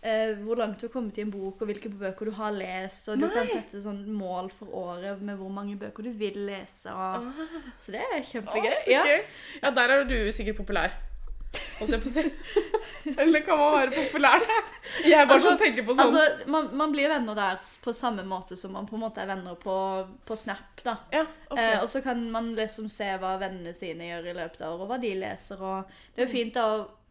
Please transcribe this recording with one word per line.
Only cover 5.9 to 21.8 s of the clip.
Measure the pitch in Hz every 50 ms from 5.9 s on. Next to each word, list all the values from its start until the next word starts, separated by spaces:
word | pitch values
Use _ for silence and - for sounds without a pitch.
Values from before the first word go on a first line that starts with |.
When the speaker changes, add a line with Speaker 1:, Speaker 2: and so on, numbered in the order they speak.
| 202 - 208
Speaker 1:
du | 247 240
vil | 208 214 202 196
lese, | 202 202 196 196 190 - - - - - 190 190
og | 185 190 185 185 240 240
Speaker 2:
Ah. | 247 269 294 320 320 330 330 277 254 - -
Speaker 1:
så | - - -
det | 220 381 523 453
er | 311
kjempegøy. | 254 - - 240 208 - - 214 208 220 277
Speaker 2:
Å, | - -
så | -
Speaker 1:
Ja. | 247 269 339
Speaker 2:
gøy. | 285 285 339 427 - - - - - - 285 -
Ja, | 277
der | 262 254 240 247
er | 269 277 277
du | 254 269 233 214 202 214
sikkert | - 208 202 208 -
populær, | 202 - 202 180 160 185 - - - - - - - - - - - - - - - - - -
holdt | 220 220 269
jeg | 226 214
på | 277
å | 240
si. | 302 302 320 - - - - - 403 - - - 427 - - - - - 311 269
<laughs> | -
Eller | 285 330 330 302
kan | 302 - 349 302
man | 294 294 302
være | 294 262 247
populær? | 247 311 302 262 - 302 285 262 240 370 453 - 440 453 415 - - - - - - - 339
Jeg | 302 - 302
er | 285
bare | 254 269 269
Speaker 1:
Altså, | 269 370
Speaker 2:
sånn, | 359 349
tenker | 427 302 233 233 226
på | 208 254
sånn. | 262 269 247 -
Speaker 1:
altså, | 302 311 302 302 - - 254
man, | 285 311 302 - 214
man | 277 302 311 285
blir | 294 277 294
venner | 311 285 240 220 208
der | 214 202 190 185 185
s-, | - - - - -
på | 254 233
samme | 233 - 247 226 196 185
måte | 190 190 180 185 - 180
som | 180 - 190 190
man | 196 196
på | 202 -
en | 214
måte | 226 220 220 208 190
er |
venner | 196 196 190 180 180 175
på, | 175 - 208 185 190 190 190 190 190 190 185 196 - _
på | - 226
Snap, | 220 - - 196 - - - _ - -
da. | 254 226 - - - -
Speaker 2:
Ja, | 302 320 311 - - - -
ok. | 294 262
Speaker 1:
Eh, | 226 226 220 208